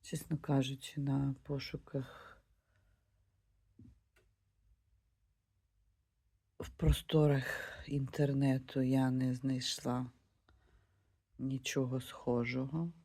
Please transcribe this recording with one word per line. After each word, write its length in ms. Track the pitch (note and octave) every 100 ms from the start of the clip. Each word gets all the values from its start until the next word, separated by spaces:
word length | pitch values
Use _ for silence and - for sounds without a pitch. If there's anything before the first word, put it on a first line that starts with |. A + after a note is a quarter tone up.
Чесно 320 | - D#3 - D3+
кажучи, 640 | - C#3 C3 C3+ - -
на 340 | C#3 C3+ C#3 C3+
пошуках 960 | - C#3+ - - - C#3 C3 - - - _ _ _ _ _ _ _ _ _ _ _ _ _ - - - _ _ _ _ _ _ _ _ _ _ _ _ _ _ _ _ _ _ _ _ _ _ _ _ _ _
в 100 | -
просторах 760 | - D#3 C#3+ - D#3 D3+ C#3 - - - - -
інтернету 960 | C#3+ C3+ - C#3+ C3+ C3+ C3 B2+ C3+
я 280 | C3 C3 C3
не 240 | B2+ C3
знайшла 720 | B2+ C3+ C3 B2+ - B2+ B2 B2 _ _ _ _ _ _ _ _ _ _ _ _ -
нічого 640 | C3 C3+ - C#3 B2+ B2+
схожого. 920 | - - - A#2+ A#2 B2+ C3+ D#3 E3+ -